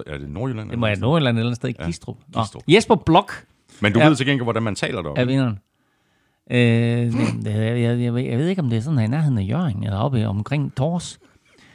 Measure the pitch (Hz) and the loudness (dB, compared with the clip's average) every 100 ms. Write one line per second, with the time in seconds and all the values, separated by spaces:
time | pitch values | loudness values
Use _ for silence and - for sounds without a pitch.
0 | - 73 71 76 131 113 107 117 113 101 | -10 -10 -8 -6 -6 -6 -8 -2 -2 0
1 | 110 165 135 113 117 120 123 120 82 85 | 2 2 2 0 -2 -4 -6 -6 -6 -8
2 | - - _ 117 110 - - 180 220 214 | -10 -16 _ -2 -2 -2 4 4 6 2
3 | - 165 208 - - _ _ - 104 113 | 4 2 2 -8 -18 _ _ -2 2 6
4 | 151 147 131 139 120 113 113 98 156 113 | 6 4 2 0 0 -2 -2 -2 -4 -4
5 | 78 71 123 135 127 101 _ _ _ _ | -4 -2 0 2 0 -2 _ _ _ _
6 | _ _ _ _ - 123 120 117 117 120 | _ _ _ _ -2 2 4 4 2 0
7 | 120 117 117 117 110 107 110 120 117 120 | 0 0 0 -2 -4 -2 0 0 0 0
8 | 120 120 131 120 160 190 135 113 123 147 | 0 -2 -2 -2 0 0 0 0 0 0
9 | 110 139 151 120 95 131 175 98 104 98 | 0 0 0 0 0 -2 -2 -4 -4 -2
10 | 127 123 107 101 104 143 135 - 143 170 | 0 0 -2 -2 -4 -4 -4 -2 -2 -2
11 | 160 - _ _ _ _ _ | -6 -16 _ _ _ _ _